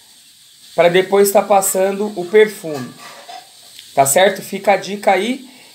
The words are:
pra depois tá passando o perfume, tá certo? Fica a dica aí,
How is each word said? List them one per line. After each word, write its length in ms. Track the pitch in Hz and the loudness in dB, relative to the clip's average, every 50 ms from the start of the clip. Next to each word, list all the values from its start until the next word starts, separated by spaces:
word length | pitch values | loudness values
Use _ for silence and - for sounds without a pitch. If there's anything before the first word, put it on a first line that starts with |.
| _ _ _ _ _ _ _ _ _ - _ _ - - - | _ _ _ _ _ _ _ _ _ -20 _ _ -20 -8 0
pra 140 | 175 170 175 | 2 2 4
depois 440 | 175 185 185 - 196 202 202 202 | 4 2 0 2 2 2 2 4
tá 100 | - 208 | 2 0
passando 720 | 202 208 202 196 190 - - 190 190 196 202 196 214 208 208 | 2 2 2 2 2 0 -2 -2 -2 -2 -2 -4 -6 -6 -6
o 100 | 185 175 | -8 -6
perfume, 680 | 175 208 214 214 208 - - - 160 147 131 123 120 - - - - - - - - - - - - - - - - - - - - - | 2 4 4 4 4 0 -10 -10 -10 -10 -10 -10 -12 -16 -20 -20 -20 -20 -20 -20 -20 -20 -20 -20 -20 -20 -20 -20 -20 -20 -20 -18 -6 0
tá 120 | 143 135 | 0 2
certo? 360 | 135 - 185 190 202 196 - | 2 4 2 2 2 0 -4
Fica 320 | - - - 196 - 208 196 | -10 -10 -10 -6 0 0 0
a 20 | |
dica 360 | 180 - 180 202 202 - 214 | 0 -2 -6 -8 -4 -2 0
aí, 360 | 196 185 208 240 262 262 - - - - - - | 0 0 -2 -4 -6 -8 -10 -20 -20 -20 -20 -20